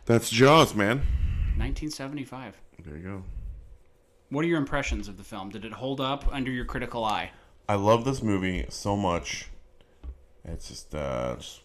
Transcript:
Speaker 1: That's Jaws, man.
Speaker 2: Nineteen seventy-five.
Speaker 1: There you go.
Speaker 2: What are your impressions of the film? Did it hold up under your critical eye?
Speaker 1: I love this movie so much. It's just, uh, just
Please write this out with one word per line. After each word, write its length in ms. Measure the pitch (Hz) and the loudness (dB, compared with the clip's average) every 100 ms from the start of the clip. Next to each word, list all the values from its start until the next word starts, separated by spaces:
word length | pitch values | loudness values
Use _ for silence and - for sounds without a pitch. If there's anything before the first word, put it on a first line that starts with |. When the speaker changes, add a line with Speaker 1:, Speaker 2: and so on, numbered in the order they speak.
Speaker 1:
That's 240 | - 117 113 | 2 4 4
Jaws, 460 | 113 135 160 131 | 6 10 10 8
man. 280 | 104 101 135 - - - - - - | 4 2 4 2 2 2 2 2 2
Speaker 2:
Nineteen 320 | 120 139 151 | 0 -2 -6
seventy-five. 680 | 147 135 147 123 127 117 - - - | -8 -8 -8 -8 -10 -12 -16 -20 -18
Speaker 1:
There 120 | 82 73 | -14 -12
you 60 | |
go. 200 | 92 98 95 - - - - - - - _ _ _ | -10 -10 -10 -10 -10 -12 -18 -20 -20 -20 _ _ _
Speaker 2:
What 160 | 139 | -2
are 20 | 170 | 0
your 100 | 165 | 0
impressions 480 | 139 143 131 110 101 | 0 -2 -2 -4 -6
of 100 | 95 | -12
the 60 | |
film? 260 | 98 107 98 | -12 -10 -10
Did 160 | 107 | -10
it 80 | 110 | -10
hold 260 | 110 131 139 | -6 -4 -2
up 260 | 131 139 - | -2 0 0
under 200 | 139 127 | 0 -2
your 140 | 127 | -4
critical 380 | 117 131 120 117 | -4 -4 -4 -2
eye? 280 | 110 92 90 - - - - | 0 0 -4 -12 -20 -10 -2
Speaker 1:
I 80 | |
love 300 | 101 101 113 | 2 6 6
this 160 | 120 135 | 4 -2
movie 440 | 110 98 92 90 - | 0 2 0 -2 -4
so 260 | - 104 | -4 -2
much. 520 | 101 95 85 - - - - - - - - - - - - | 0 2 0 -2 -10 -10 -16 -20 -20 -20 -16 -14 -14 -20 -18
It's 220 | - 82 - | -12 -10 -10
just, 260 | 62 - | -14 -10
uh, 400 | 76 69 62 62 60 | -6 -2 -2 -4 -6
just 240 | - - | -12 -18